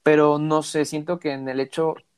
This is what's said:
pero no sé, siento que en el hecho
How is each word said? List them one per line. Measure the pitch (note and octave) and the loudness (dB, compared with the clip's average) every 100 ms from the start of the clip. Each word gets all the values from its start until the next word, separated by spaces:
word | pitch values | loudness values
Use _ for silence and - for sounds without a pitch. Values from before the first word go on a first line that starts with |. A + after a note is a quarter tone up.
pero | D3+ D3+ D3+ D3 | 2 4 4 2
no | D3+ D#3 | 0 -2
sé, | D3 D#3 C#3+ | 0 -2 -2
siento | D3+ D#3 F3 | -4 -6 -6
que | D3+ | -6
en | C3+ C3+ | -6 -6
el | C3 | -4
hecho | C3+ - D#3+ - _ | -4 -2 -4 -4 _